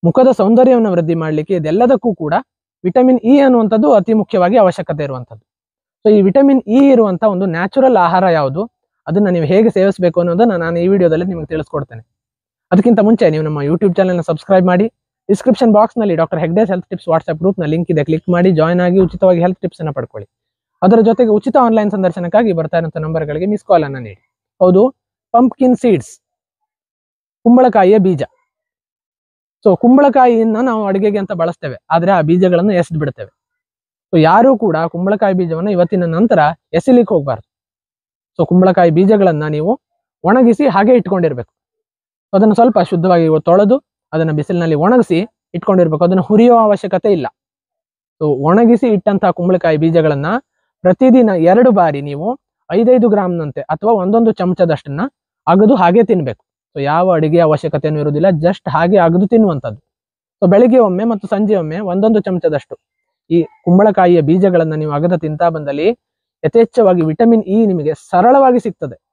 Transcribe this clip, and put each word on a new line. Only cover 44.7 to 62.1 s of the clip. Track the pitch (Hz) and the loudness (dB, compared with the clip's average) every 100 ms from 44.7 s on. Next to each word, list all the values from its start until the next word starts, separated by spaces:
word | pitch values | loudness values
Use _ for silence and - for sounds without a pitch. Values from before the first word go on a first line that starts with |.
| 151 | -2
ಒಣಗಿಸಿ | 170 254 226 165 196 _ _ | 0 0 0 -2 -4 _ _
ಇಟ್ಕೊಂಡಿರ್ಬೇಕು, | 175 - 190 170 156 | -10 -2 0 0 0
ಅದನ್ನ | 175 185 | 0 0
ಹುರಿಯೋ | - 214 233 233 | 0 2 4 4
ಅವಶ್ಯಕತೆ | 220 202 196 185 220 | 2 -2 -4 -4 -2
ಇಲ್ಲ. | 185 120 _ _ _ _ _ _ _ _ _ | -2 -4 _ _ _ _ _ _ _ _ _
So, | 156 135 | -4 -2
ಒಣಗಿಸಿ | 143 190 233 233 254 | 2 2 4 2 2
ಇಟ್ಟಂತಹ | 208 - 196 196 | 0 -2 -2 -2
ಕುಂಬಳಕಾಯಿ | - 175 180 170 156 | -2 -2 -2 0 0
ಬೀಜಗಳನ್ನ | 165 165 156 143 147 233 _ _ _ _ | 0 0 0 -2 -4 -6 _ _ _ _
ಪ್ರತಿದಿನ | 185 185 262 254 226 | -2 2 4 4 4
ಎರಡು | 185 165 196 254 | 2 2 4 4
ಬಾರಿ | 202 170 143 | 2 0 -2
ನೀವು | 143 143 185 262 _ _ _ | -8 -8 -8 -10 _ _ _
ಐದೈದು | 175 233 254 226 | -2 2 2 2
ಗ್ರಾಮ್ನಂತೆ | 208 185 175 151 135 | 0 -2 -6 -8 -10
ಅಥವಾ | 139 156 208 | -8 -6 -2
ಒಂದೊಂದು | 226 185 220 226 | -2 0 0 0
ಚಮಚದಷ್ಟನ್ನ | - 175 180 170 147 - 139 254 _ _ _ - | 0 -4 0 -2 -2 -6 -10 -10 _ _ _ 0
ಅಗದು | 180 214 254 | 2 4 4
ಹಾಗೆ | 175 190 | 2 2
ತಿನ್ಬೇಕು. | 214 185 135 110 _ _ _ - | 2 0 -4 -10 _ _ _ -8
So, | |
ಯಾವ | 139 156 185 | -4 -2 0
ಅಡಿಗೆ | 170 156 165 | 0 0 2
ಅವಶ್ಯಕತೆನೂ | 165 151 160 147 151 151 | 2 0 -2 -6 -4 -4
ಇರುವುದಿಲ್ಲ, | 147 147 185 | -4 0 0
just | 165 165 190 - | 0 -2 -4 -6
ಹಾಗೆ | 131 170 196 | -2 0 2
ಅಗದು | 170 175 196 | 2 0 0
ತಿನ್ನುವಂಥದ್ದು. | 233 214 151 143 104 _ _ _ _ _ _ | 2 2 -2 -8 -14 _ _ _ _ _ _
So, | 185 | 2
ಬೆಳಿಗ್ಗೆ | 202 247 254 | 4 4 4
ಒಮ್ಮೆ | 220 185 | 2 0
ಮತ್ತು | 226 220 196 | -4 -6 -6
ಸಂಜೆ | 196 208 208 | -4 -2 -2
ಒಮ್ಮೆ | 160 165 | -4 -8
ಒಂದೊಂದು | 208 180 220 | -6 -2 0